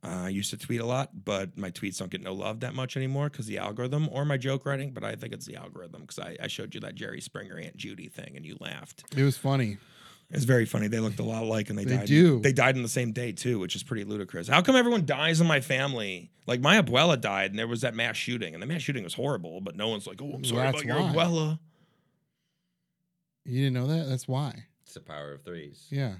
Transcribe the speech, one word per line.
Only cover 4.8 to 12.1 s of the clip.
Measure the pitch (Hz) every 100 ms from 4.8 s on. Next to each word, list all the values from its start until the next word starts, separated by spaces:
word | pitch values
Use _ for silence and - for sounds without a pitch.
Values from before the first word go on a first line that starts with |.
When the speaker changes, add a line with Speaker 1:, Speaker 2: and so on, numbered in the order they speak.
| 139
Speaker 1:
but | 131
I | 107
think | 110 -
it's | - -
the |
algorithm | - 90 - 87 -
'cause | - -
I, | 92 82
I | -
showed | - 104
you | -
that | 107 -
Jerry | 104 -
Springer | - - 101 85
Aunt | 85 -
Judy | - 101 -
thing | - - 135
and |
you | 151 -
laughed. | - - - - - 143
Speaker 2:
It |
was | 139 131
funny. | 135 139 113 101 - - - - _
Speaker 1:
It's | 151
very | 123 127
funny. | 113 - 107
They | 113
looked | 110 101
a |
lot | 113 113
alike, | 113 110 104
and | 104
they |
Speaker 2:
They | 104 127
Speaker 1:
died. |
Speaker 2:
do. | 107